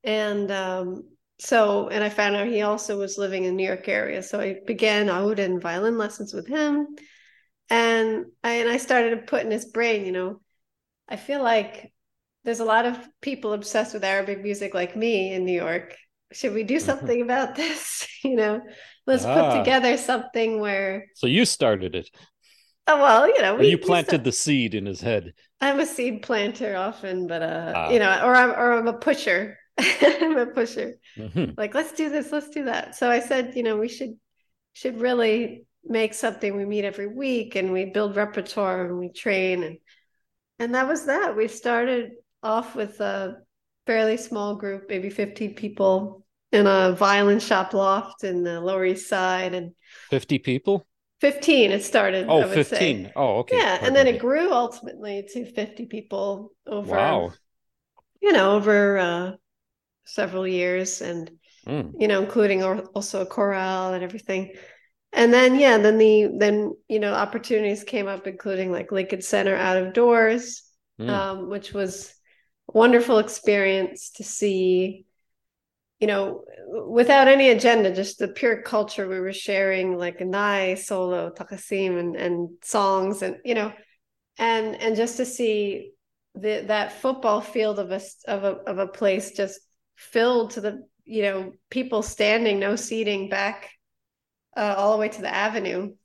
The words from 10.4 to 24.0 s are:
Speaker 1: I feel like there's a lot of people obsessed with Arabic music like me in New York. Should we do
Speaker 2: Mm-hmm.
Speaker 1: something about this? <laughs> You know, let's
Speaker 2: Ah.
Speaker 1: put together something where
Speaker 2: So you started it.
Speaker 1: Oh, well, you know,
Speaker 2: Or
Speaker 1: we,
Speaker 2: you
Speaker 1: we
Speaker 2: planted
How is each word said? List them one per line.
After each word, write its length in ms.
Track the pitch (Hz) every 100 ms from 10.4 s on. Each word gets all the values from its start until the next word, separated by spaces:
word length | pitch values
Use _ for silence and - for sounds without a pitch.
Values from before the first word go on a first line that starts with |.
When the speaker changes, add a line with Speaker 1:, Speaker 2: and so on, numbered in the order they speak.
| _ _ _ _ _ _ -
Speaker 1:
I 80 | 208
feel 260 | - 285
like 500 | 247 226 196 - - _ _ _ _ _
there's 160 | 233 233
a 40 |
lot 220 | 226 220 240
of 120 | 247 - _
people 340 | 277 262 220
obsessed 400 | 208 208 220 220
with 100 | 214
Arabic 380 | 190 196 196 196
music 320 | 202 202 196
like 200 | 190 180
me 380 | 220 226 208 190
in 120 | 190
New 80 | 185 175
York. 380 | 165 170 175 - _ _ _
Should 220 | - 262
we 80 | 208
do 140 | 214 294
Speaker 2:
Mm-hmm. 100 | 311
Speaker 1:
something 360 | 269 254 240
about 320 | 240 254 254 277
this? 500 | 320 302 - - -
<laughs> 60 | -
You 120 | 269 240
know, 240 | 214 220 - - - _
let's 200 | - 262
Speaker 2:
Ah. 260 | 233 294 311
Speaker 1:
put 80 | 233
together 380 | 196 262 247 -
something 640 | - 262 247 240 226 220
where 460 | 208 196 196 196 202 -
Speaker 2:
So 100 | 127
you 180 | 165
started 520 | 233 - 131 104 92 85
it. 120 | - _ - _ _ _ _ _ -
Speaker 1:
Oh, 160 | 302
well, 240 | 277 220 302
you 160 | 539
know, 140 | 190 220
Speaker 2:
Or 20 |
Speaker 1:
we, 120 | -
Speaker 2:
you 60 | 175
Speaker 1:
we 40 |
Speaker 2:
planted 380 | 185 175